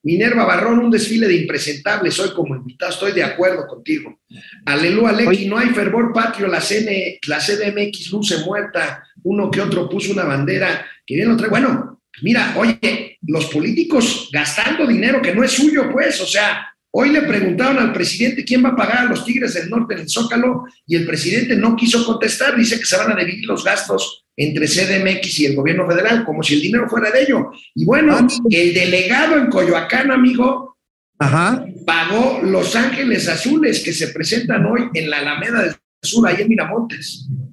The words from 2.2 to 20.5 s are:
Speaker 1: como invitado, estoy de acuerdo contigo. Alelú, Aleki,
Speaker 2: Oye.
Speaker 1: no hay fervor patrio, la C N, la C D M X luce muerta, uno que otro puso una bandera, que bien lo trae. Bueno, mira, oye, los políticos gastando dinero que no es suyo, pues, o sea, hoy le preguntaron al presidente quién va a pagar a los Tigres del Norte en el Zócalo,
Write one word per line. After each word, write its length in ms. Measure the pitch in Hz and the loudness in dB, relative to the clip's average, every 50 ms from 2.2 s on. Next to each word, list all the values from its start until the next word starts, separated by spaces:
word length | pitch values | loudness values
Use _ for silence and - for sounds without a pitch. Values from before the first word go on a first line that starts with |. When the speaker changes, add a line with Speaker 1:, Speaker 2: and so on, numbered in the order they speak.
| 196 185 - | -2 -2 -2
Speaker 1:
como 220 | 170 160 139 139 127 | -4 -4 -4 -6 -8
invitado, 340 | 123 127 - _ 175 180 | -10 -14 -10 _ -8 -8
estoy 220 | 175 - 190 202 190 | -6 -4 -4 -2 0
de 100 | 175 151 | 0 -2
acuerdo 420 | - - 165 180 185 185 - - | -2 -2 0 0 0 0 -2 -6
contigo. 540 | - 127 120 - - 156 147 - - - _ _ _ - - - - - - - | -10 -14 -14 -6 -6 -6 -6 -6 -12 -18 _ _ _ -20 -20 -20 -20 -20 -8 -4
Alelú, 420 | 143 143 147 160 175 190 214 233 226 | -2 0 2 2 2 2 2 2 2
Aleki, 200 | 208 214 233 175 | 2 2 2 2
Speaker 2:
Oye. 180 | 185 196 196 196 | 2 2 0 -2
Speaker 1:
no 100 | 208 233 | -2 0
hay 120 | 247 240 | 0 0
fervor 420 | 233 208 196 180 - 233 233 226 | 0 0 0 0 0 0 0 0
patrio, 380 | - 226 226 226 - 202 196 190 | 0 0 -2 -2 -2 -2 -2 -2
la 100 | 175 160 | -2 -2
C 200 | 160 - 202 214 | -2 -2 -2 -2
N, 400 | 220 214 196 190 185 175 - - - | -2 -2 -2 -4 -4 -6 -8 -10 -6
la 140 | 147 147 151 | -4 -4 -2
C 160 | - 202 208 | -2 -2 -2
D 120 | 208 208 202 | 0 -2 -2
M 140 | 202 208 208 | -2 -2 -4
X 280 | 208 - - - 175 | -4 -6 -10 -10 -8
luce 280 | 190 208 202 - 175 160 156 | -6 -4 -2 -2 -2 -2 -4
muerta, 560 | 180 202 208 202 - - 170 160 147 139 - - _ _ - _ | -4 -4 -6 -6 -6 -6 -6 -6 -6 -8 -12 -18 _ _ -8 _
uno 260 | 185 202 208 196 - | -2 -2 -2 -2 -2
que 120 | - 185 | -2 -2
otro 260 | 196 - - 180 - - | -2 -2 -2 -2 -2 -2
puso 240 | - - - 190 | -4 -4 -4 -2
una 140 | 196 190 175 | -2 -2 -2
bandera, 600 | 147 135 139 143 156 190 185 190 180 160 - - - - - _ | -2 -2 -2 -2 -2 -2 -2 -2 -2 -2 -4 -8 -12 -18 -20 _
que 100 | - 135 | -6 -4
bien 140 | 160 208 233 | 0 2 2
lo 80 | 226 - | 2 2
trae. 120 | - 220 | 2 0
Bueno, 520 | 202 233 269 254 - - - - - _ _ _ - - | 2 2 2 2 0 -2 -4 -10 -14 _ _ _ -14 -6
mira, 320 | - 196 233 233 208 - - 190 | -2 0 2 2 2 0 0 0
oye, 600 | 220 226 226 - - 190 - - - - - _ - | 0 0 0 0 -2 -2 -2 -2 -8 -12 -14 _ -6
los 200 | 151 156 160 156 | -4 -2 -2 -2
políticos 840 | - - 151 165 220 - 330 330 - 311 254 233 - - - - - 143 | -2 -2 -2 -2 0 0 0 0 2 2 2 2 2 0 -4 -8 -4 -4
gastando 520 | 147 147 143 - - 220 254 311 330 311 | -2 -2 -2 -2 -2 -2 -2 0 0 2
dinero 360 | 247 - 180 208 247 277 254 | 2 2 2 2 2 2 2
que 120 | 226 175 180 | 0 0 0
no 80 | 214 | 2
es 100 | 262 - | 0 2
suyo, 380 | - - 285 311 302 285 247 - | 2 4 4 4 4 2 0 0
pues, 300 | - 262 294 339 - - | 0 0 0 0 -2 -2
o 80 | 185 - | -4 -2
sea, 400 | - 202 208 196 - - - - - _ _ _ | 0 0 0 0 -2 -4 -8 -14 -20 _ _ _
hoy 180 | - 208 262 285 | 0 2 2 4
le 120 | 302 311 | 4 2
preguntaron 580 | - - 214 202 190 180 170 - 254 269 269 254 | 2 0 0 0 0 0 0 0 0 0 2 2
al 140 | 233 - - | 2 0 0
presidente 500 | 185 175 170 - - 233 247 233 - - | -2 -4 -4 -2 -2 -2 -2 -2 -4 -4
quién 180 | - 247 262 247 | 0 2 4 4
va 40 | - | 4
a 60 | 254 | 2
pagar 220 | 240 202 196 233 247 | 0 0 0 0 0
a 120 | 247 233 | 0 0
los 140 | - - - | -2 -2 -2
Tigres 300 | 233 247 269 247 - - | -4 -2 -2 -2 -2 -4
del 160 | 175 165 180 | -4 -6 -2
Norte 240 | 220 240 233 - 202 | -2 -2 -2 -2 -4
en 80 | 175 | -8
el 80 | 160 - | -6 -6
Zócalo, 560 | - 233 233 233 240 240 247 254 | -4 -2 -2 0 0 0 0 0